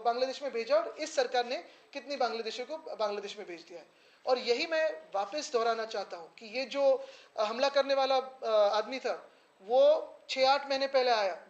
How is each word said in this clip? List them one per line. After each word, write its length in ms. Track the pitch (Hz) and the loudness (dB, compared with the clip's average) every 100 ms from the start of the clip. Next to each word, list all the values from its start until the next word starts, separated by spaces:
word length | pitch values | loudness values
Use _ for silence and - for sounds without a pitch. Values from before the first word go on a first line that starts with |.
बांग्लादेश 400 | 226 240 262 254 | -2 0 -2 -4
में 100 | 285 | -6
भेजा 240 | 233 226 294 | -6 0 0
और 200 | - - | 0 -6
इस 180 | 302 - | -4 -2
सरकार 300 | 247 247 233 | 0 0 -2
ने 180 | 285 349 - _ | -4 -10 -20 _
कितने 240 | 277 240 285 | -14 -10 -2
बांग्लादेशियों 500 | 240 226 214 226 247 | -2 -2 -8 -8 -10
को 300 | 311 - 208 | -10 -12 -4
बांग्लादेश 420 | 214 208 196 208 | -4 -4 -8 -12
में 80 | 180 | -14
भेज 140 | 170 | -14
दिया 180 | - 175 | -16 -20
है। 80 | 147 _ _ _ - | -20 _ _ _ -2
और 120 | 254 | 0
यही 280 | 220 240 330 | 2 0 0
मैं 360 | 320 311 - - | 0 0 -4 -6
वापस 380 | 196 202 302 285 | -4 -4 -6 -2
दोहराना 320 | 240 233 226 | 0 0 -2
चाहता 320 | 220 214 190 175 | -4 -6 -8 -12
हूँ 180 | 165 | -16
कि 120 | - 226 | -18 -10
ये 180 | 226 | -6
जो, 420 | 262 277 277 269 - - - - | -4 2 4 4 0 -16 -16 -4
अ, 60 | |
हमला 260 | 208 226 269 | -2 2 2
करने 260 | 277 269 | 2 2
वाला, 220 | 269 269 262 | 2 2 2
अ, 300 | - - 233 214 202 214 | 0 -6 0 4 4 2
आदमी 220 | 214 262 | -2 -4
था, 320 | 233 165 - _ _ _ | -6 -6 -8 _ _ _
वो 500 | 196 247 285 311 302 - - | 0 6 6 6 2 -14 -8
छः 200 | 262 262 | 2 4
आठ 200 | 277 269 | 4 2
महीने 160 | 269 269 | -2 2
पहले 240 | 269 247 | 2 4
आया, 340 | 226 196 165 - | 2 0 -4 -8